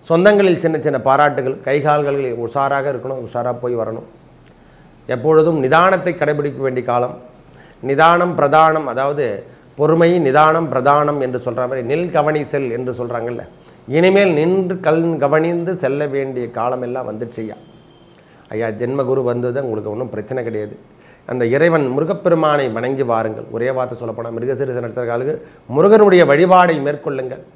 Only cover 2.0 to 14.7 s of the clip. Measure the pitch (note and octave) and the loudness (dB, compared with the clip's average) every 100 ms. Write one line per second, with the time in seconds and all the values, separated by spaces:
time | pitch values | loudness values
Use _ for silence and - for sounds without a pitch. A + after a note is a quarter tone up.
2 | C#3+ C#3 C3 A#2 A#2 C#3 C#3 C#3 C#3 B2+ | 0 -2 -4 -4 -6 -2 0 0 -2 -6
3 | C3 C3+ A2+ B2 A#2+ A#2+ B2 A#2+ A2 A2+ | -6 -8 -8 -6 -4 -4 -4 -4 -4 -8
4 | - - - - - - - - - _ | -14 -20 -20 -20 -20 -20 -20 -20 -20 _
5 | - B2 C3+ D#3 D#3 D#3+ C3 D#3+ F3+ F#3+ | -8 -4 2 4 4 2 2 4 4 2
6 | F3 E3+ D3 D3 D3 B2+ C3+ B2+ B2 A#2+ | -2 -2 -2 -2 -4 -4 -4 -4 -2 -2
7 | B2 - - - - - - _ C3 C#3 | -2 -6 -20 -20 -20 -20 -20 _ -4 2
8 | D#3+ F3 F3+ D#3 C#3+ D3+ D#3+ D#3 C#3+ A#2 | 4 4 2 0 2 6 4 4 -2 -2
9 | C#3 D3 B2+ G2 - - _ - D3 E3 | -2 -2 -4 -4 -10 -20 _ -2 2 4
10 | E3+ F3 D3 C#3 D#3 D#3+ D#3+ C3+ B2+ D3 | 4 4 2 4 4 4 0 0 2 2
11 | D3 D3 B2+ B2+ B2 A#2 B2 C3 A#2+ D3+ | 2 -2 -4 -4 -6 -4 -4 -4 -4 -4
12 | F3 D3+ D3 D#3 C#3+ C#3+ C3+ A#2 B2+ A#2+ | -2 0 0 -2 -2 -4 -4 -6 -6 -6
13 | A#2+ A#2+ A#2 A#2+ - - - - - C#3+ | -6 -6 -6 -8 -12 -20 -20 -20 -4 2
14 | F3+ G3 G3 D3+ D#3+ F#3+ F#3 | 4 4 4 2 2 0 -2